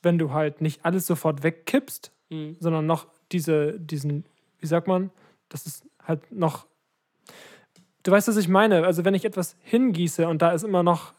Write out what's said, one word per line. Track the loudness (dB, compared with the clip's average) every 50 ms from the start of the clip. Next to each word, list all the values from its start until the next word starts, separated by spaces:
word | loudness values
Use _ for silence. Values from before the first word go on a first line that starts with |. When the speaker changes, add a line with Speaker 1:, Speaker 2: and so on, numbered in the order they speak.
Speaker 1:
wenn | 2 2 2 2
du | 0 0 0
halt | 0 -2 -2 -2 -2
nicht | -4 -4 -4 -2 _
alles | 0 0 0 0
sofort | 0 -2 0 0 -2 -2 0 -2
wegkippst, | -4 -4 -4 _ 0 0 0 0 -2 -16 -18 -18 -20 _ _ _ _
Speaker 2:
Mhm. | -10 -10 -10 -10 -12 -4
Speaker 1:
sondern | -2 -2 0 0 0 0
noch | 0 -2 -2 _ _ _ _ _
diese, | -4 -4 0 2 2 2 2 0 -4 -6
diesen, | -10 -8 -8 -6 -4 -4 -4 -4 -6 _ _ _ _ _ _ _
wie | -4
sagt | -2 -2 0 0 0
man, | 0 0 -2 -4 _ _ _ _ _ _ _ _
das | -16 -14 -14 -14
ist | -16 -16 _ -20 _ _ _
halt | -6 -6 -6 -6 _
noch, | -6 -2 -2 -2 -2 -4 -16 _ _ _ _ _ _ _ _ _ _ _ _ -20 -20 -20 -20 -20 -20 -20 _ _ _ _ _ _ _ _
du | _ 4
weißt, | 4 4 4 4
was | 0 0
ich | 2 4
meine. | 4 4 6 6 4 4 4 2
Also | 0 2 0
wenn | 0 0
ich | 0 -2
etwas | -4 -4 -4 -6 -6 -8 _
hingieße | _ -2 0 2 2 2 0 0 -2 -2 0 0 0 0
und | 2 2
da | 2 2
ist | 2 0 -2
immer | 0 0 2
noch | 4 4 2 0 -2 -14 -20